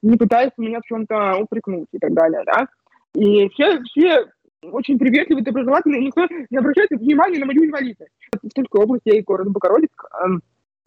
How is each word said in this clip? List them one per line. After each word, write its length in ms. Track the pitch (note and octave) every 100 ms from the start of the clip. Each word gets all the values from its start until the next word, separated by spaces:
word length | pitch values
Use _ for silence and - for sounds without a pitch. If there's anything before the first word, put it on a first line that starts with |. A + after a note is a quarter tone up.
не 160 | G#3+ A#3
пытается 420 | A3 A#3 C4 -
меня 180 | A3 A#3
в 60 | -
чём-то 520 | A3+ G#3+ A3 G3+ F#3+
упрекнуть 480 | G#3+ A3 G3+ F3+ D#3
и 80 | -
так 140 | -
далее, 300 | - E3 D#3+ -
да. 220 | - C4 _ _ _ _ -
И 340 | G#3 G#3 G3
все, 320 | - D#4 E4
все 420 | B3 C#4 F4 D#4 - _ _ _ F3
очень 260 | A#3+ B3 C4
приветливые, 460 | B3 C4+ F4+ C#4
доброжелательные, 580 | A#3 B3+ B3 D4 E4+ C4+
никто 240 | C4+ E4 F4 E4+ A#3+
не 80 | B3+
обращает 340 | C4 D4 G4+
внимания 480 | B3 A#3 D4+ F#4+ E4
на 60 | C4+
мою 200 | C#4 D#4+
инвалидность. 460 | D4 C4 G3+ D#3 _ _ G#3
В 80 | A3
Тульской 280 | - B3+ G3+
области, 280 | G#3+ B3 -
я 100 | G#3+
из 60 | G3+
города 240 | F#3+ G3
Богородицк, 560 | G3 F3+ G#3+ D#4+ - - -
эм, 180 | F#3 F3+ - _ _ _